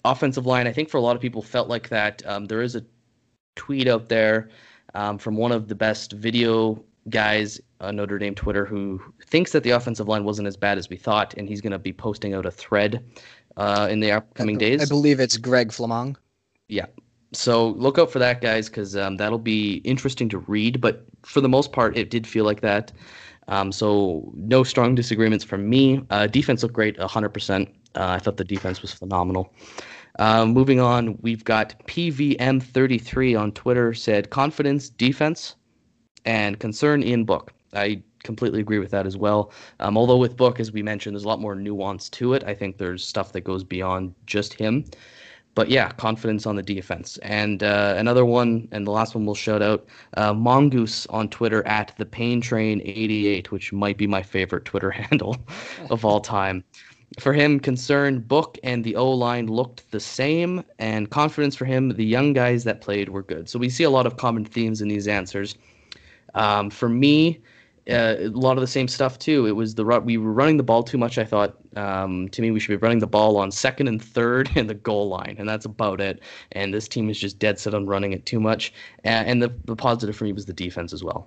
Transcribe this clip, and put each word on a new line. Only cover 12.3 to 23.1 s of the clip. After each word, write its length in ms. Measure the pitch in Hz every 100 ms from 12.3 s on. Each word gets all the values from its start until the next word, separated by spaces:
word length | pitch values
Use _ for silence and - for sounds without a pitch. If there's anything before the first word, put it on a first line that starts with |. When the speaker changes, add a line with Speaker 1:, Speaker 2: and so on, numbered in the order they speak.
Speaker 1:
out 100 | 95
a 60 | 90
thread, 520 | - - 104 104 117 - - - - _ -
uh, 320 | 101 101 101
in 100 | 107
the 120 | 107
upcoming 440 | 107 - - 110 104
Speaker 2:
I 20 |
be-, 60 | 107
Speaker 1:
days. 120 | 143
Speaker 2:
I 20 | 143
believe 340 | 143 147 135
it's 160 | 123 113
Greg 340 | 123 127 113
Flamong. 460 | - 117 117 131 135 _ _ _ _ -
Speaker 1:
Yeah. 180 | 104 - - - _ _
So 380 | - 123 117 113
look 280 | 104 131 135
out 120 | 165
for 80 | 131
that, 220 | 123 123
guys, 280 | 117 113 110
'cause, 280 | - 98 98
um, 200 | 98 95
that'll 220 | 104 113
be 380 | 113 107 104 85
interesting 440 | - 131 135 - 117
to 80 | 98
read. 420 | - 107 113 127
But 240 | 117 - - -
for 160 | - 147
the 80 | 135
most 240 | 131 -
part, 240 | - 113 117
it 140 | 101
did 160 | 117 110
feel 180 | 113
like 160 | 107 104
that. 300 | 110 101 104 - -